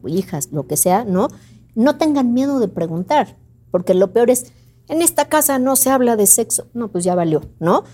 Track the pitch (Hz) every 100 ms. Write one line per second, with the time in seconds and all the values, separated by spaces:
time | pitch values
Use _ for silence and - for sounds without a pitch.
0 | - 170 190 151 - 151 131 147 185 185
1 | 233 185 247 - - - _ - 254 294
2 | 320 285 247 240 277 277 202 - 165 160
3 | 185 294 208 - _ _ _ 180 180 185
4 | 190 226 240 247 - _ _ _ - 311
5 | 339 - 294 302 294 269 254 262 - 269
6 | 240 226 202 - 220 - - 233 226 180
7 | 180 180 165 151 - - 165 254 -